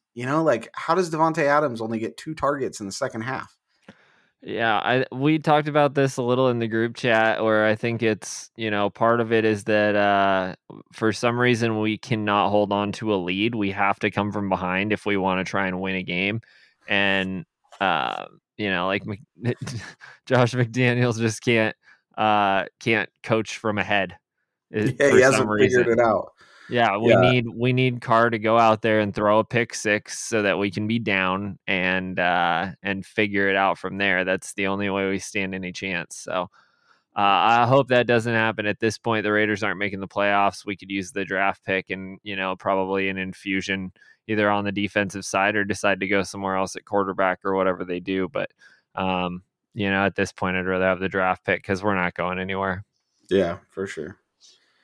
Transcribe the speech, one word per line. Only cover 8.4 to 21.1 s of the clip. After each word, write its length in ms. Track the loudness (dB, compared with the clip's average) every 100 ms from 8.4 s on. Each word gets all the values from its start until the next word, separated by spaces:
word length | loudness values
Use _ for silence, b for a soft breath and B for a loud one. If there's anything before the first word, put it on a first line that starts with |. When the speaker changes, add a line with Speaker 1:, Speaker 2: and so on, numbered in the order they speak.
| -16 -8
Speaker 2:
you 140 | -4
know, 200 | -2 -2
part 300 | 0 2 2
of 120 | 2
it 120 | 2
is 200 | 2 0
that, 320 | 0 2 2 2
uh, 580 | 2 4 4 2 -2 -8 _ -20 -20
for 200 | -2 -2
some 260 | 0 0 2
reason 400 | 2 2 2 0
we 160 | -2 -4
cannot 520 | -4 -4 0 2 4
hold 200 | 2 2
on 200 | 2 0
to 220 | -2 -2
a 20 | -2
lead. 380 | 0 -2 -2
We 160 | 0 -4
have 260 | 0 0 0
to 100 | -2
come 200 | -2 -2
from 160 | -2 -2
behind 440 | -2 0 -2 0
if 140 | -2 -2
we 100 | 0
wanna 260 | 0 0
try 220 | -2 -2 -2
and 140 | -4
win 160 | -6 -6
a 60 |
game. 400 | -6 -4 -2 -4 b b b b -4
And, 600 | 0 2 0 -2 -6 -10 _ _ -4
uh, 460 | 0 0 -2 -6 -10 -18 _ -6
you 120 | -4
know, 160 | -2 -2
like, 180 | -4 -6
Mc-, 140 | -12 -14 _
<laughs> 920 | -6 -6 -8 -10 -14 -18 -20 -20 0
Josh 260 | 2 4
McDaniels 640 | 2 -2 2 2 2 0